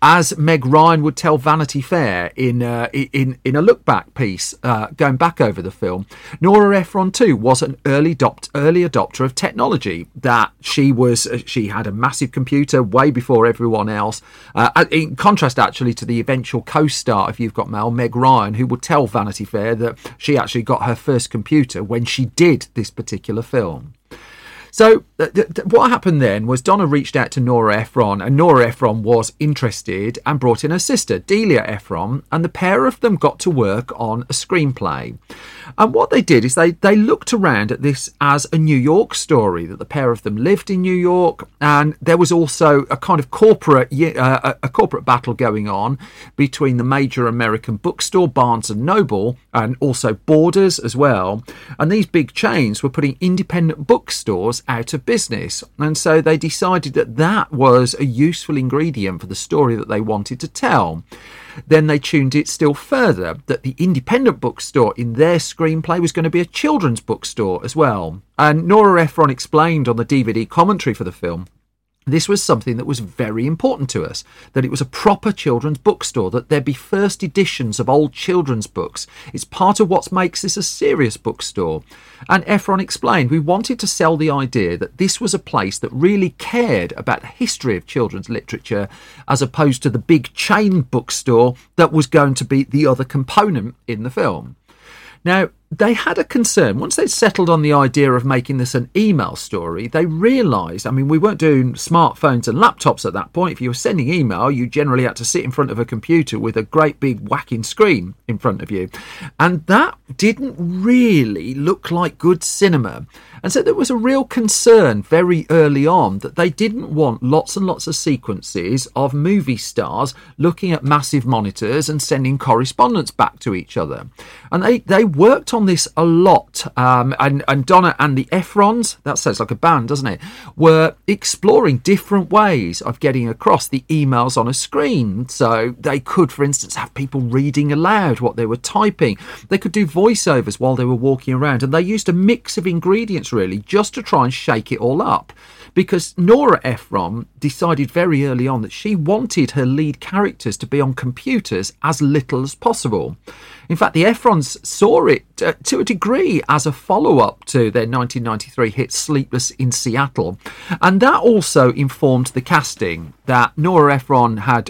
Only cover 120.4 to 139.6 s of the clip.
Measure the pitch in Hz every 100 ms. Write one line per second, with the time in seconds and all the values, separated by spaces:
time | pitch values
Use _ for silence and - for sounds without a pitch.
120.4 | 165 165 185 156 135 147 139 147 117 117
121.4 | 101 - 107 139 151 151 - 139 131 139
122.4 | - 113 127 - 247 214 123 - 120 -
123.4 | 120 92 - - 78 60 50 - - -
124.4 | - 175 190 247 - 196 226 143 208 277
125.4 | - 233 196 175 - - 170 165 185 165
126.4 | - - - - 127 127 127 135 139 139
127.4 | - 139 131 185 175 - 147 131 131 185
128.4 | 175 208 202 233 220 - 147 131 143 104
129.4 | 117 113 165 151 117 143 131 85 190 -
130.4 | - - 160 160 160 - - 208 - -
131.4 | 202 - 214 127 180 196 - 202 170 202
132.4 | 208 151 87 85 - 120 143 131 117 113
133.4 | - 156 - 135 - 156 139 123 127 127
134.4 | 113 139 - - 285 190 110 95 127 -
135.4 | 120 113 120 120 151 139 - - 156 -
136.4 | 143 143 95 - - - 139 135 123 127
137.4 | 143 143 147 147 175 214 175 - 120 -
138.4 | 113 120 - 208 214 - 135 101 - -
139.4 | - 196